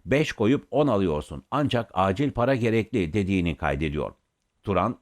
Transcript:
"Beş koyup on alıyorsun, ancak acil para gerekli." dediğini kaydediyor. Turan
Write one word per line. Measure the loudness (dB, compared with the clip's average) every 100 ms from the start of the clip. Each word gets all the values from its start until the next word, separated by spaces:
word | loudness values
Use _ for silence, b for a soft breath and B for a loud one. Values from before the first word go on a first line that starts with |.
| -2
"Beş | 0 0
koyup | 0 2 0 0
on | 0 0
alıyorsun, | 2 0 -2 -6 -12 -6
ancak | -2 0 -2 -2
acil | 0 2 2 -2
para | 0 0
gerekli." | 0 2 0 0 -2 0
dediğini | 0 0 0 0 -2
kaydediyor. | -2 -2 -2 -4 -6 -10 _ _ _ _
Turan | -2 0 0 -2